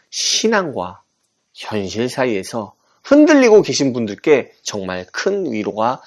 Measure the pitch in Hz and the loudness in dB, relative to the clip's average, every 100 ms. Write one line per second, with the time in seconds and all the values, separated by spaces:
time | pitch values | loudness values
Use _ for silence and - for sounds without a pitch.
0 | _ - - - 220 214 170 113 90 92 | _ -8 -4 -2 0 0 -2 -6 -10 -12
1 | _ _ _ _ _ - - 107 95 95 | _ _ _ _ _ -18 -8 -6 -6 -6
2 | 123 131 127 101 92 120 101 _ _ _ | -6 -4 -4 -4 -6 -10 -12 _ _ _
3 | - 285 302 294 240 208 151 131 139 120 | 2 6 6 6 8 6 4 0 -2 -2
4 | 110 98 - 135 98 _ - 104 92 92 | -4 -4 2 2 0 _ -12 -10 -8 -10
5 | 92 - 196 196 165 110 104 101 113 135 | -10 -6 -4 -4 -4 -6 -6 -2 -2 -4